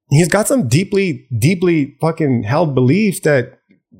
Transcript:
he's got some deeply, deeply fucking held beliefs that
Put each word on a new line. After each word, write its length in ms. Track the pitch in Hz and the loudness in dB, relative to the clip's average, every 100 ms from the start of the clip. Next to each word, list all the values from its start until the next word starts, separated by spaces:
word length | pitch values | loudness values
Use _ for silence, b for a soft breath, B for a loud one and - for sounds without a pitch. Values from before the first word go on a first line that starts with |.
| _ | _
he's 180 | 143 180 | 0 2
got 200 | 196 220 | 0 0
some 200 | 277 135 | 0 2
deeply, 600 | 135 196 196 196 123 - 117 | 0 0 0 -2 -4 -8 -2
deeply 580 | 131 190 180 165 135 - | 0 0 0 0 -2 -4
fucking 420 | 160 165 151 120 | -4 -2 -2 -2
held 300 | 104 143 170 | -2 -2 0
beliefs 460 | 131 127 180 214 - | 2 2 2 0 -2
that 400 | 156 143 120 - _ _ _ | 0 0 -2 -12 _ _ _